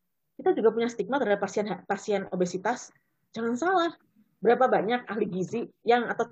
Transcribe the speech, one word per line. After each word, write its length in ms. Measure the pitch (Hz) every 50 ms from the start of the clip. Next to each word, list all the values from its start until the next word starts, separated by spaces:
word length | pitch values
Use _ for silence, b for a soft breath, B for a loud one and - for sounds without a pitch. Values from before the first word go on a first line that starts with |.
| _ _ _ _ _ _ _
Kita 160 | - - 370
juga 160 | 330 277 208 226
punya 240 | 214 233 233 240
stigma 240 | 240 - - - 262
terhadap 240 | 285 254 202 202 196
pasien, 240 | 202 196 - 214 208 214 180 185 - -
pasien 380 | 196 196 - - 202 196 190 - -
obesitas. 560 | 180 180 180 - 180 - 214 247 247 - - _ _ _ _ _ _ _ _
Jangan 240 | - 226 226 233 247
salah, 360 | 240 330 359 392 359 339 339 - _ _ _ _ _ _ _ _ -
berapa 240 | - 220 240 240 254
banyak 400 | 247 220 165 170 208 247 240 -
ahli 200 | - 202 226 208 185
gizi 400 | 175 185 180 - 214 233 196 175 _ _ -
yang, 240 | 214 240 247 233 170
atau 160 | - - 226 233